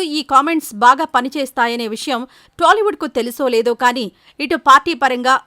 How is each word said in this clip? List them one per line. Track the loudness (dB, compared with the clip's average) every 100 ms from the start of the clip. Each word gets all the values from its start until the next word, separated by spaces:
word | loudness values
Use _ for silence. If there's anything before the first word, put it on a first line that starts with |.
| -4
ఈ | -6
కామెంట్స్ | 2 2 2 -2 -4 2
బాగా | 4 4 0
పనిచేస్తాయనే | -2 -2 -4 -4 -2 -2 -2 -6
విషయం | -8 -6 -6 -8 _ _ 0
టాలీవుడ్కు | 2 4 0 -4 -6
తెలుసో | -6 -6 -4 -2
లేదో | 0 0 0
కానీ, | 0 -2 -6 -12 _ -8
ఇటు | -4 0
పార్టీ | 4 4 4 -2
పరంగా, | -2 0 0 0